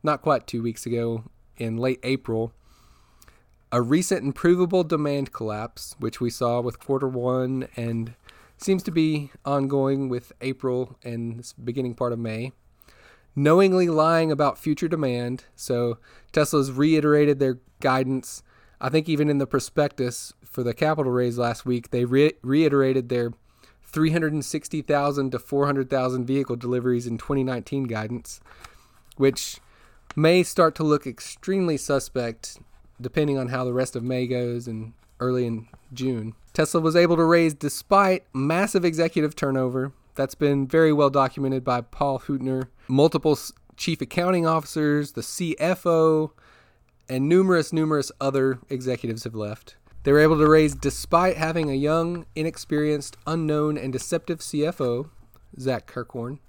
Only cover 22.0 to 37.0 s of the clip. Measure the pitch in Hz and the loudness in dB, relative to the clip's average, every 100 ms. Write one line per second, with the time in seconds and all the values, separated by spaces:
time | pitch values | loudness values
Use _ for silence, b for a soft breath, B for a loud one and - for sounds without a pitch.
22 | 123 131 151 - 123 143 160 139 131 131 | 2 4 4 2 0 2 4 4 2 0
23 | 120 123 120 - b b b b - 156 | 0 -2 -2 -6 b b b b -10 0
24 | 160 170 156 151 - 156 - 156 - 143 | 2 2 0 -2 -4 -8 -6 -8 0 0
25 | 143 143 135 123 - 143 143 135 127 139 | 2 -2 -2 -4 -4 0 2 0 0 0
26 | 127 127 123 139 131 120 123 123 127 120 | 0 -2 -2 -2 -2 -4 -2 -2 0 0
27 | 120 113 - 139 131 123 - 139 127 110 | -2 -8 -2 -2 -2 -4 -6 -6 -4 -6
28 | 110 120 - - B B B B B B | -6 -8 -10 -20 B B B B B B
29 | B - 135 135 - - b b b b | B 2 2 2 -10 -12 b b b b
30 | b - 160 180 170 - 160 - 156 147 | b 0 4 4 2 2 2 2 0 2
31 | 131 117 - - - 196 175 147 - 139 | -2 -12 -16 -10 -2 0 0 -2 -2 -2
32 | - 127 120 113 - - - - - - | -2 -6 -6 -8 -16 -18 -20 -20 -20 -12
33 | 123 - 147 139 123 127 127 127 127 123 | -4 -2 0 0 -2 -4 -2 -2 -2 -4
34 | 120 127 123 123 120 120 120 110 110 - | -4 -4 -2 -2 -2 -6 -8 -10 -12 -16
35 | _ _ 127 127 120 113 113 - _ 123 | _ _ -2 0 -2 -4 -10 -20 _ -6
36 | 131 120 110 - - - 156 170 160 170 | -4 -4 -6 -12 -8 -2 0 2 4 4